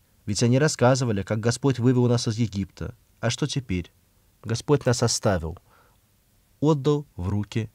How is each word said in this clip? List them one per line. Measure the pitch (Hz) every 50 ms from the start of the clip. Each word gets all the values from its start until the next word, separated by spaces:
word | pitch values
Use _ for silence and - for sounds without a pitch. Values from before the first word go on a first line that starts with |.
| _ _ _ _ _
Ведь | - 107 - 123
они | 117 123 131
рассказывали, | 147 156 - - 123 123 135 127 131 120 110 98 95
как | - 107 113
Господь | 104 117 110 - - 143 131 120
вывел | 113 127 131 123 123 120
нас | 120 117 - 120
из | 110 107
Египта. | 120 101 92 101 95 - _ - 82 85 - - _ _ _ _
А | - 117
что | - - 156 135
теперь? | - 139 120 - 95 87 85 - _ _ _ _ _ _ _ _ _ _ -
Господь | 107 113 117 - - 147 135 -
нас | 127 120 - 127
оставил, | 113 - - - 110 98 87 78 80 80 - _ _ _ _ _ _ _ _ _ _ _ _ _ _ _ _ _ _ _ _
отдал | - 147 160 147 131 147 147 147 143 - _
в | - 87 95
руки | 101 101 104 - - 120 107 104 -